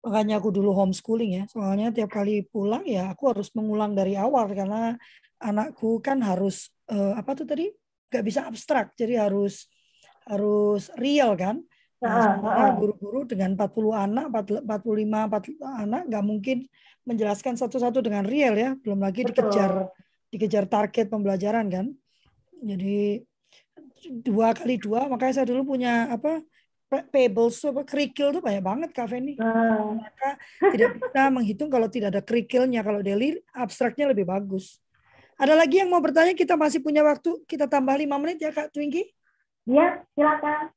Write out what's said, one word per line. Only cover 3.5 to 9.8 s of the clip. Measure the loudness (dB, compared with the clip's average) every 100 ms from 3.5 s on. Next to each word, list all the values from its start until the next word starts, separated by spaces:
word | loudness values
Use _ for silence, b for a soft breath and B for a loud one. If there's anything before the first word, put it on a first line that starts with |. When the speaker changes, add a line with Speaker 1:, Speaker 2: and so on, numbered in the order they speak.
Speaker 1:
mengulang | -6 -2 -2 0
dari | 0 0 0
awal | 2 2 0
karena | -2 -4 -2 -4 -6 b b b _
anakku | -4 -2 -2 -4 -2 -2
kan | 0 0
harus, | 0 0 0 -2 -12 _ -6
eh, | -2 -2
apa | -2 -6 -6
tuh | -4
tadi? | -4 -4 -8 _ _ _
Nggak | -4 -2
bisa | -2 -6
abstrak, | -12 -2 -2 -2 _
jadi | -2 0 2
harus, | 2 -2 -4 -18 b